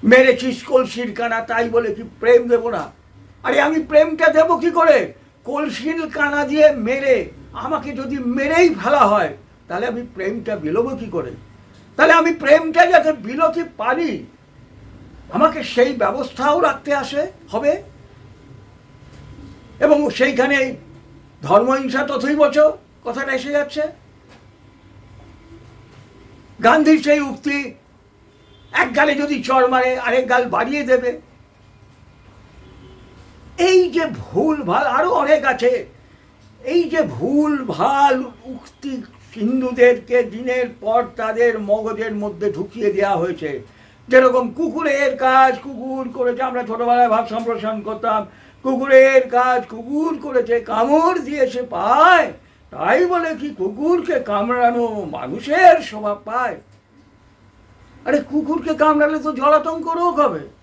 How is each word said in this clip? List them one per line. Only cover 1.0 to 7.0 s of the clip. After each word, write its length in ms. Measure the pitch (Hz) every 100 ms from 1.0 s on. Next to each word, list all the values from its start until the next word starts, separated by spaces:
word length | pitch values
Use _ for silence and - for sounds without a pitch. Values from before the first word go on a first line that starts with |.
| 240
কানা, 280 | 202 233 226
তাই 280 | 226 233 233
বলে 260 | 226 233 208
কি 80 | 226 -
প্রেম 280 | 226 240 240
দেব 220 | 233 233
না?" 220 | 202 147 - _ - - _
আরে 180 | 254 269
আমি 180 | 285 320
প্রেমটা 440 | - 302 311 311 320
দেব 320 | 311 320 339
কি 120 | 330
করে? 420 | 330 330 277 180 - _ _
কলসির 680 | - 285 302 - 269 330 311
কানা 360 | - 294 285 285
দিয়ে 260 | 294 302
মেরে, 600 | 277 220 269